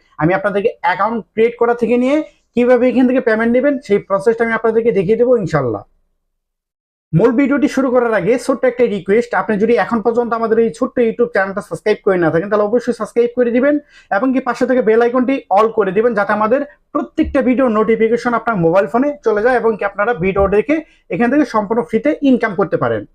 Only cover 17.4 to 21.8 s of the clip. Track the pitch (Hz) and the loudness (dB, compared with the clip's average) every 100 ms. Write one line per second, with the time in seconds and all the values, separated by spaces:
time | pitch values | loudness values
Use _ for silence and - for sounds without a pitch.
17.4 | 233 247 254 214 214 226 220 233 247 233 | 0 2 0 0 0 0 0 0 -2 -4
18.4 | 233 214 165 180 208 233 285 285 226 208 | -2 0 2 2 0 0 -2 -2 -2 0
19.4 | 226 254 214 214 202 196 208 240 185 196 | 0 0 0 -2 -4 -2 -4 -2 -2 0
20.4 | 196 202 214 311 - _ _ 170 247 285 | 2 0 0 -2 -4 _ _ -2 0 0
21.4 | 294 220 202 233 | 0 -2 -2 -4